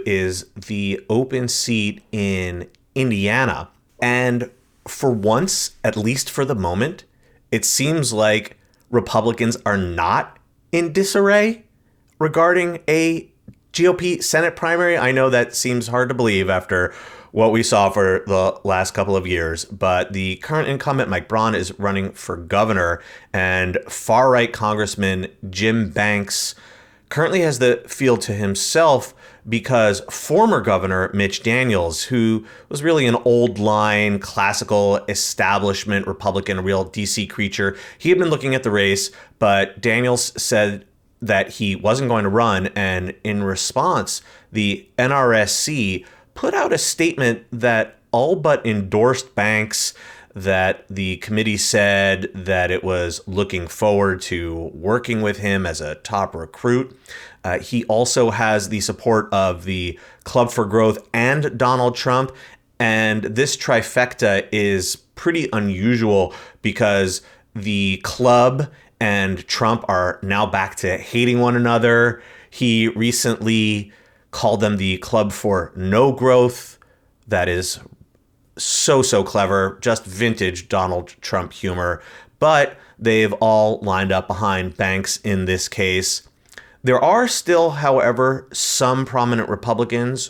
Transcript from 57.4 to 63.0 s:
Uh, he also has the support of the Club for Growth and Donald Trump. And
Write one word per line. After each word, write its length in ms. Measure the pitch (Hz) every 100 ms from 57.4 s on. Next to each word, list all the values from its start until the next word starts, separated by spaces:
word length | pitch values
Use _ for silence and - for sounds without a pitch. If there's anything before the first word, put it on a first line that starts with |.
Uh, 140 | 92 90
he 260 | - 120 113
also 440 | 110 120 131 113
has 400 | 107 110 107 95
the 100 | 107
support 460 | 92 - 120 110 104
of 320 | 98 95 85 92
the 320 | 92 87 82 - - -
Club 260 | 127 120
for 140 | - 104
Growth 420 | 110 110 107 -
and 460 | 117 123 147 147 117
Donald 380 | 123 127 123 123
Trump. 360 | 135 127 131 - - - _ -
And 440 | 117 110